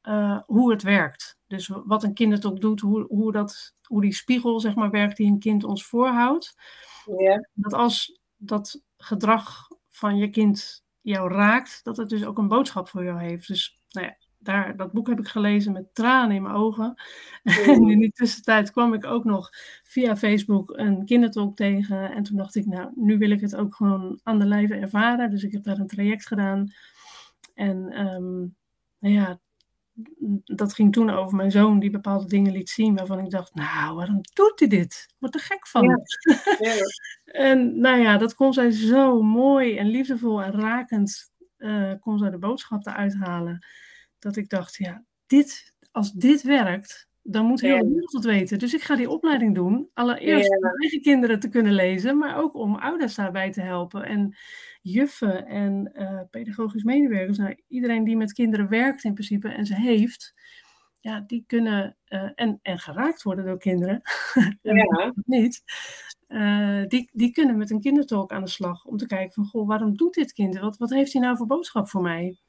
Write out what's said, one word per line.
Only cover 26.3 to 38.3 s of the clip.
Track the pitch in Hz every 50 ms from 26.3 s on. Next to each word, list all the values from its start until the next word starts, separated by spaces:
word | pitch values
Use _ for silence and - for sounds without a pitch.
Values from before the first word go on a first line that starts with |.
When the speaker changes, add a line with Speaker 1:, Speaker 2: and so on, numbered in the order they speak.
| 226 202 202 196 196 196 202 202 - - - - _ _ - - - - - _ _ _ - - _
Speaker 1:
En, | - 202 196 190 185 185 185
ehm, | - - 202 190 185 185 180 180 185 180 180 180 - _ _ _ _ _ _ _ _ _
nou | - 202 208
ja, | 208 196 185 180 180 _ _ _ _ _ _ _ _ _ _ _ 233 220 294 320 _ 285 214 202 196 -
dat | _ 208 202 208 202 -
ging | - 214 202
toen | 202 233 226 214
over | - 196 190 190 202
mijn | 190 190 196
zoon | 196 202 208 214 214 202
die | 202 202
bepaalde | 202 202 - 202 196 196 196
dingen | 175 202 202 196 196
liet | 190 190 180 -
zien | - - 220 220 202
waarvan | 196 185 190 190 185 190
ik | 175
dacht: | 185 190 175 - _
"Nou, | 165 143 143 - - 156 156 160
waarom | 165 175 185 208 196 175 - _
doet | - 392 427 427 -
hij | 311 226
dit? | 202 185 175 175 - - - _
Ik | _ _
word | 262 262 -
er | 311
gek | - - 392 392 -
van." | - - 240 -
Speaker 2:
Ja. | - 254 - - - - - - 330 285 - - 392 403 -
Ja. | 214 226 226 214 196
Speaker 1:
<laughs> | 196 - - - - - _ _
En | - - - 269 269 269 262 247 240 - 226
nou | 240 262 254 247
ja, | 233 220 208 202
dat | 220 226